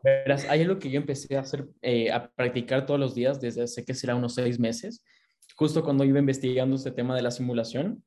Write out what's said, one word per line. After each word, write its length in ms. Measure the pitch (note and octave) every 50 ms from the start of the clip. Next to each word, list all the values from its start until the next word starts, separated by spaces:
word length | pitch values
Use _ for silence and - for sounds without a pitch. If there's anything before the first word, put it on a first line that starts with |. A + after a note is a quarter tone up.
| -
Verás, 420 | C3+ C3+ C3+ - C3+ C#3 C#3 - -
hay 120 | D3 D#3
algo 180 | E3 F3+ F#3+ F#3+
que 100 | - C3+
yo 100 | C3 C#3+
empecé 360 | C#3 C#3 C3+ C3 - - C#3
a 40 | C3+
hacer, 260 | C3 C3+ - C#3 C3+ - - _
eh, 300 | - B2+ A#2+ A#2 A2+ A2+
a 200 | - B2 - -
practicar 540 | _ - B2 B2 A#2+ B2+ A#2+ A#2+ C3 C3+ C#3
todos 140 | C#3 C#3+ C#3+
los 160 | C#3 B2 -
días 260 | A#2+ A#2+ C3 C#3 C#3
desde 220 | C3 A#2 G#2 A#2 A#2+
hace 200 | A#2+ - B2 A#2
que 100 | - B2+
será 220 | B2+ - A#2+ A#2+
unos 200 | B2 B2 A#2+ A#2+
seis 220 | B2+ B2 B2 A#2+ A#2+
meses, 440 | A#2 A2+ A#2 - - G#3 A#3+ - _ _ _ _ _ _ _ _ _ - -
justo 260 | - D3+ D#3+ D#3 E3 D#3
cuando 220 | D#3 C#3 C3+ C#3
iba 140 | C3+ C3+ C#3+
investigando 580 | C#3+ C#3 C3 C3+ - B2+ B2+ B2+ B2+ C3 C3+
este 140 | C3 - C3+
tema 240 | B2+ B2 A#2+ B2 B2+
de 60 | B2+
la 100 | B2 A#2+
simulación, 720 | A#2+ - B2+ B2 A#2+ A#2 A2+ - - C3 D#3 G#3 - - _